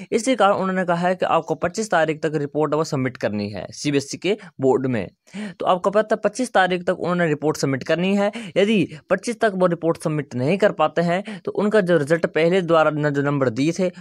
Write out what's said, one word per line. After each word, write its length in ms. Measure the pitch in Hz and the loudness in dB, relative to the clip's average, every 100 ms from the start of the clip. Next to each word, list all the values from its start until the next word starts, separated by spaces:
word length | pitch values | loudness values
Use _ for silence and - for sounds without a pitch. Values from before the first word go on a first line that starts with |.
| 190 | -4
इसी 240 | 233 247 247 | -2 0 4
कारण 180 | 196 | 4
उन्होंने 300 | 196 190 185 | 2 0 -2
कहा 240 | 180 170 180 | 0 0 0
है 60 | |
कि 120 | 180 - | 0 0
आपको 280 | 160 160 156 | 0 -2 -4
पच्चीस 340 | 175 180 214 | -4 -4 -2
तारीख 320 | 175 160 151 | 0 2 0
तक 100 | 160 151 | -2 -2
रिपोर्ट 380 | 143 151 151 | -4 -2 0
वो 100 | 151 | 0
सबमिट 320 | 160 143 131 123 | 0 -2 -4 -4
करनी 340 | 117 104 104 | -4 -4 -6
है 160 | 101 - | -8 -12
सीबीएसई 460 | - 147 139 135 139 | -8 -2 -2 -2 -4
के 180 | 170 214 175 - | -4 -4 -6 -4
बोर्ड 260 | 131 123 131 | 0 0 0
में। 220 | 117 90 - _ 196 208 170 | -4 -6 -12 _ -12 -12 -6
तो 80 | - | -2
आपको 240 | 180 196 | 0 0
पता 240 | 196 214 | 0 0
है 60 | 214 | -2
पच्चीस 280 | 208 214 247 | -2 -4 0
तारीख 340 | 196 180 180 180 | 2 2 0 -2
तक 140 | 185 | -2
उन्होंने 260 | 156 180 170 | -2 0 0
रिपोर्ट 300 | 147 147 151 | 0 0 0
सबमिट 280 | 139 135 | -2 -2
करनी 300 | - 160 185 202 | -2 -2 0 0
है। 160 | 202 226 208 165 | -2 -4 -4 0
यदि 420 | 202 220 - 156 - | 2 2 0 -4 -4
पच्चीस 300 | 190 - 226 | -2 -2 -2
तक 120 | 226 | 0
वो 120 | 190 180 | 2 2
रिपोर्ट 360 | 170 160 165 | 2 -2 -2
सबमिट 320 | 165 151 135 | -2 -4 -4
नहीं 240 | 123 131 190 | -2 0 2
कर 140 | 202 | 2
पाते 280 | - 156 165 | 2 0 2
हैं, 380 | 170 180 208 196 | 0 0 -4 -10
तो 120 | - | -8
उनका 280 | - 208 214 | -2 0 2
जो 160 | 175 170 | 4 2
रिजल्ट 280 | 139 165 180 | 2 0 0
पहले 340 | 151 170 190 | 2 2 2
द्वारा 280 | 165 165 151 | 4 4 4
न-, 200 | 151 151 | 2 0
जो 120 | 143 | 0
नंबर 260 | 143 143 127 | 0 0 0
दिए 220 | 110 147 | 0 -2
थे, 180 | 170 185 180 | 0 -4 -4